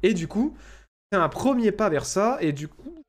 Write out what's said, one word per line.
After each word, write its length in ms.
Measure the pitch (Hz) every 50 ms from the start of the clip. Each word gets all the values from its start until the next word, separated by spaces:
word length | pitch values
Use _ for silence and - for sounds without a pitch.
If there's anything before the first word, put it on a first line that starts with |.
Et 120 | - 208 208
du 160 | 170 165 156
coup, 260 | - 214 269 311 - - - - - - - _ _ _ _ -
c'est 60 | 202
un 100 | 185 160
premier 460 | 147 - - 214 269 269 240 226 208 196
pas 160 | 208 220 190
vers 160 | 151 139 -
ça, 320 | - - 190 208 233 269 -
et 140 | 170 151 143
du 140 | 139 151
coup, 360 | - - - - 302 349 320 -